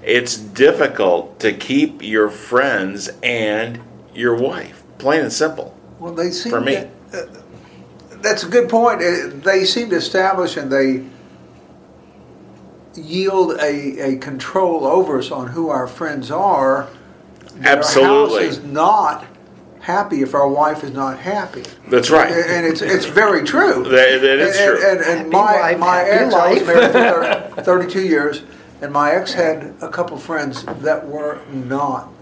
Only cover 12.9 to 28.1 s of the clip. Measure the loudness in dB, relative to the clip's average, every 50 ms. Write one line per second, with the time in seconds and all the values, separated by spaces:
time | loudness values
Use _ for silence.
12.9 | -20 -18 -12 -6 -4 -2 0 2 2 2 2 2 2 -2 -2 -2 -2 -2 -4 -6
13.9 | -6 -4 -4 -4 -4 -4 -6 -10 -10 -10 -12 -4 -2 0 0 2 0 0 0 2
14.9 | 2 2 2 2 -2 -4 -4 -4 -8 -8 -8 -8 -6 -4 -4 -2 -2 -4 -4 -6
15.9 | -8 -8 -8 -8 -6 -8 -8 -6 -4 0 0 2 2 2 2 2 2 0 -2 -8
16.9 | -16 -20 -20 -20 -20 -20 -20 -20 -20 -20 -20 -20 -16 -2 2 2 4 4 2 2
17.9 | 4 4 6 6 6 6 6 4 2 0 0 0 -2 -6 -10 -6 -2 2 4 4
18.9 | 4 4 2 0 -4 -6 -12 -18 -20 -20 -20 -20 -20 -20 -20 -20 -20 -14 -6 -4
19.9 | -2 -2 -2 -2 -2 -2 -2 0 2 2 2 2 2 2 2 0 0 -4 -8 -10
20.9 | -8 -6 -6 -6 -6 -8 -6 -6 -4 -4 -6 -8 -12 -14 -14 -16 -18 -20 -4 2
21.9 | 2 2 4 6 6 6 6 4 2 0 0 0 0 0 0 0 -2 -2 0 0
22.9 | 0 0 0 0 2 4 4 4 4 2 0 0 2 2 4 4 2 0 0 2
23.9 | 2 2 4 2 2 4 4 4 4 4 2 0 2 2 2 2 2 2 2 2
24.9 | 2 2 0 -2 -2 -2 -4 0 2 2 4 4 4 2 2 0 0 0 2 2
25.9 | 2 2 2 2 2 2 4 4 4 4 4 4 2 2 2 4 6 6 6 6
26.9 | 4 4 4 4 2 2 0 0 -2 -4 -4 -10 -12 -4 0 2 2 2 0 -2
27.9 | -4 -4 0 0